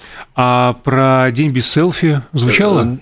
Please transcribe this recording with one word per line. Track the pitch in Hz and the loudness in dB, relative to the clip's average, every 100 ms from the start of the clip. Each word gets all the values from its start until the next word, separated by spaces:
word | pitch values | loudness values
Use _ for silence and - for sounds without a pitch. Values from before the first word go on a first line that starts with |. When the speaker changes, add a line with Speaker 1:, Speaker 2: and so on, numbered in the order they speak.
| - - - | -16 -20 -10
Speaker 1:
А | - 123 123 123 117 | -4 0 0 0 -2
про | 139 131 135 131 127 | -2 0 2 2 0
день | 120 156 | 0 -2
без | 127 117 | -2 0
селфи | 151 175 - 165 147 - | 0 0 0 -2 -2 -4
звучало? | 143 120 208 208 165 | -2 0 2 2 0
Speaker 2:
Э, | 117 131 | 0 -2